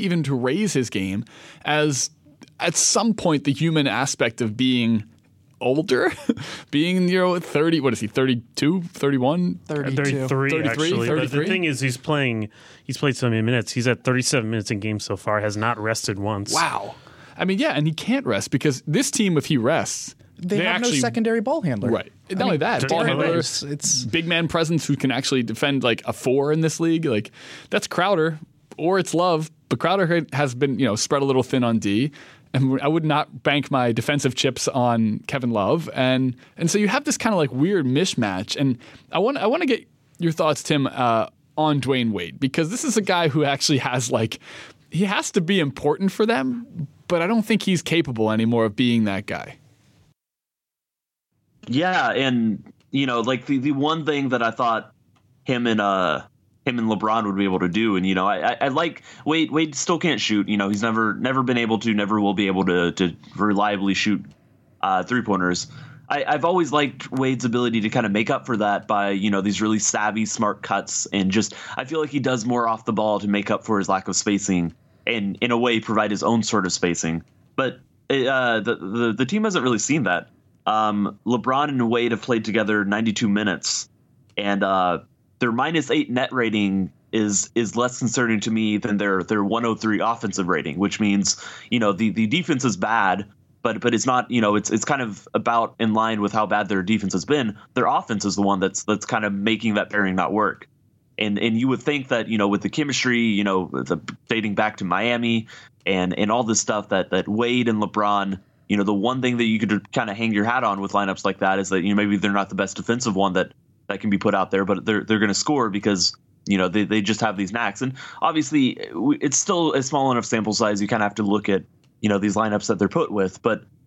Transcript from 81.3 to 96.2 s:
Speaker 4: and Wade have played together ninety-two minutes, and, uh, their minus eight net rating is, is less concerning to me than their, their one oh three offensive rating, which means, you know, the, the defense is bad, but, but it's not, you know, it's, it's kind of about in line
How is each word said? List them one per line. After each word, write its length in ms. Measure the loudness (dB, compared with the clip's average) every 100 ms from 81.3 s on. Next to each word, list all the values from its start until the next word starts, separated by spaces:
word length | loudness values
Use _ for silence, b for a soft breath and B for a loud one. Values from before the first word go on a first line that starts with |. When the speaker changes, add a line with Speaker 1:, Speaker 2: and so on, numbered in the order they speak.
| -2 0 0 0
Speaker 4:
and 180 | 0 0
Wade 220 | 2 2
have 100 | -2
played 240 | 0 -2
together 400 | 0 0 2 0
ninety-two 460 | 0 0 0 0 2
minutes, 580 | 2 0 -2 -4 -6 -8 _ _ _ _ -4
and, 260 | -2 0
uh, 360 | 2 2 2 -2 -6 _ _ -4
their 120 | -2
minus 360 | 0 0 0 0
eight 220 | 0 0
net 220 | 0 -2
rating 580 | 0 0 2 2 0 -2 _ -6
is, 360 | -2 0 -2 -2
is 220 | -2 -2 0
less 240 | -2 -2
concerning 400 | -2 0 0 0
to 100 | -2
me 260 | -2 0 0
than 200 | 0 0
their, 260 | 0 0
their 220 | 0 0
one 200 | 0 0
oh 120 | 0 -2
three 240 | 0 0
offensive 480 | 0 -2 -4 -4 0
rating, 300 | 0 -2 -2
which 200 | -2 0
means, 440 | 2 2 0 -2 B B B
you 80 | 0
know, 140 | 2
the, 180 | 2 0
the 160 | 0 0
defense 380 | 0 0 0
is 120 | 0 -2
bad, 480 | 0 2 2 0 -4 -14 _ _
but, 180 | -4 0
but 140 | 0
it's 100 | 2
not, 240 | 2 0 2
you 80 | 2
know, 160 | 2 2
it's, 120 | 2
it's 160 | -2
kind 160 | 0 -2
of 280 | -2 -8 -4
about 420 | -2 0 0 0 -2
in 160 | 0
line 260 | 2 0 0